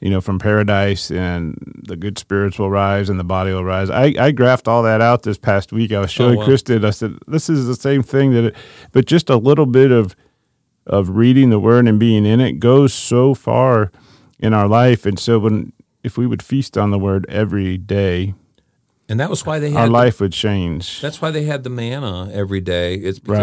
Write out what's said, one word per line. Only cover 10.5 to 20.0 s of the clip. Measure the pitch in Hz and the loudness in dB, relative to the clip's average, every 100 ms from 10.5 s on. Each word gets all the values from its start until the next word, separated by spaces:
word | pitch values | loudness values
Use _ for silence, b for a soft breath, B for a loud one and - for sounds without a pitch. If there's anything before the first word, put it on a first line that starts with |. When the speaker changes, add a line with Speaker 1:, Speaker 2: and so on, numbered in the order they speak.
| _ _ _ - | _ _ _ -4
Speaker 1:
of | 101 90 | -2 0
reading | 101 120 131 131 | 2 4 6 4
the | 107 | 4
Word | 107 120 117 | 4 4 4
and | 107 | 4
being | 117 110 | 4 2
in | 104 117 | 2 2
it | 120 65 | 0 0
goes | 120 135 139 | 4 4 4
so | - - 123 131 | 0 -2 2 2
far | 127 - 117 131 113 101 b b b b _ | 0 -2 0 2 2 -2 b b b b _
in | 110 | 0
our | 107 101 | 2 4
life. | 113 123 117 | 4 4 4
And | 104 95 | 0 -4
so | - 117 | 0 2
when, | 107 107 - - _ _ | 2 -2 -4 -14 _ _
if | - - | -8 -4
we | 123 | -4
would | 113 | -4
feast | - 139 - - | -4 -4 -4 -2
on | 101 | 0
the | 101 | 0
Word | 98 95 - | 0 -2 -2
every | 104 104 101 95 92 | -4 -2 -2 -4 -6
day, | 92 101 98 90 98 95 _ _ _ _ _ _ - | -4 -2 0 -2 -4 -8 _ _ _ _ _ _ -8
Speaker 2:
And | 110 | -6
that | 165 | -4
was | 196 160 | -4 -6
why | 151 | -6
they | 147 | -4
Speaker 1:
our | 143 | 0
Speaker 2:
had | 117 | 2
the | |
Speaker 1:
life | 120 | 4